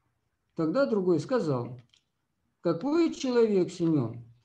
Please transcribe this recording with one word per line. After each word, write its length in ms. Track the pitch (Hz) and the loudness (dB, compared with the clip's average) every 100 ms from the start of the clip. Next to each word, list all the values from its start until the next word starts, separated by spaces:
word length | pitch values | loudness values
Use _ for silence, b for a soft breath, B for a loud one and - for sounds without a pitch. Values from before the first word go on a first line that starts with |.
| _ _ _ _ _ - | _ _ _ _ _ -4
тогда 300 | 160 233 277 | -2 0 0
другой 340 | 208 185 160 | 0 2 0
сказал: 600 | - 247 165 127 123 127 - _ _ _ _ _ _ _ | 0 -2 0 -2 -6 -12 -20 _ _ _ _ _ _ _
"Какой 520 | 175 170 269 330 330 | -2 -2 0 0 0
человек 580 | - 262 240 226 196 170 | 0 0 2 4 2 0
Семен? 540 | - 165 151 113 117 - _ | -2 0 0 -2 -8 -18 _